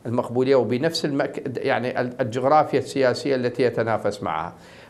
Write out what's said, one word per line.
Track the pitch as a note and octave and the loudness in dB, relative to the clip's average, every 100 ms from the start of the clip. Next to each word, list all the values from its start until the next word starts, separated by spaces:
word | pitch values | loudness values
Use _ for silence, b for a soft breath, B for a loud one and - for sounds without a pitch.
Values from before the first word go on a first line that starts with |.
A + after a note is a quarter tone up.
| B2 | -4
بالمقبولية | A#2+ A#2+ A#2+ C3 C3+ | -2 0 0 4 4
وبنفس | G#2+ A#2+ D#3+ D#3+ D#3+ | 4 0 0 -2 -2
المك-، | C#3 C#3 - - A#2 | -2 -2 -4 -8 -4
يعني | C3+ A#2+ A#2+ - | -2 0 0 -2
ال-، | B2 B2 | -4 -2
الجغرافيا | B2+ A#2+ B2+ D#3 D3 C#3 | -4 0 4 4 4 0
السياسية | - C3+ B2+ A#2+ C#3+ C3 | 0 0 2 0 -2 0
التي | A#2+ A#2+ | 0 0
يتنافس | B2 A#2+ A2+ G#2+ G#2+ G#2 | 0 2 0 0 -2 -4
معها. | F#2 D#2 E2+ - B B B | -4 -4 -6 -10 B B B